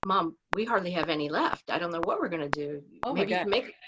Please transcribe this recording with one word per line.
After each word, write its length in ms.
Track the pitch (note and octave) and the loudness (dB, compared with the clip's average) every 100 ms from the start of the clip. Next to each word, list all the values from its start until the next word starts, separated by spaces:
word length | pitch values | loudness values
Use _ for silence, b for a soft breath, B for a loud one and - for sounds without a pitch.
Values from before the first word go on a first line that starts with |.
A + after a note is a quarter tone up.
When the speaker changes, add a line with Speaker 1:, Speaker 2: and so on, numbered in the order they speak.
Speaker 1:
"Mom, 320 | F#3+ F#3+ E3 - _ | 0 2 0 -4 _
we 120 | - A#3 | 0 2
hardly 240 | A3 F3+ | 2 2
have 180 | F3+ E3 | 0 2
any 220 | D3+ D3 | 0 0
left. 400 | E3 E4 - - | 0 0 -2 -2
I 80 | C#3 | -2
don't 120 | E3+ | 0
know 120 | E3+ | 0
what 160 | E3+ - | 0 0
we're 80 | A#3+ | 0
gonna 220 | E3+ C#3+ | -2 -2
do. 320 | C#3+ D3 D3 - - | -4 -4 -8 -12 -8
Speaker 2:
Oh 120 | - | -4
my 60 | F#3+ | 0
Speaker 1:
Maybe 100 | G3+ | 0
you 60 | F3+ | 0
Speaker 2:
God. 40 | |
Speaker 1:
can 60 | F#3+ | 2
make, 220 | G#3+ - - | 0 -2 -8